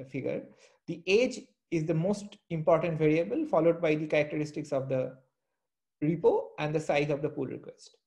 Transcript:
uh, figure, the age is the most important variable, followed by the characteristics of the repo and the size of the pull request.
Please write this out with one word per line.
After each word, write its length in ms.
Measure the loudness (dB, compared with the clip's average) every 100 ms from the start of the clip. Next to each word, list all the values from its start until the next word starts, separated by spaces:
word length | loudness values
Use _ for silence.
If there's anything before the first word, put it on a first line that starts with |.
uh, 40 |
figure, 380 | -12 -6 -4 -6 -8 -20 -20 _ -12
the 160 | -8 2
age 340 | 2 2 -2 -16 _ -4
is 140 | -2
the 80 | 0
most 460 | 0 0 -2 -6 -16 -8
important 500 | -4 2 2 2 2
variable, 460 | 2 2 0 -2
followed 380 | 0 2 4 4
by 120 | 2
the 120 | 0 2
characteristics 680 | 0 2 -2 -4 -6 -4
of 160 | -4 -2
the 260 | -2 -4 -8 _ _ _ _ _ _ _ -4
repo 420 | -2 2 4 2 -2 -4
and 160 | -2
the 60 | -2
size 300 | 2 2 2
of 100 | 0
the 80 | -2
pull 180 | -4 -6
request. 520 | -8 -14 -20 -20 _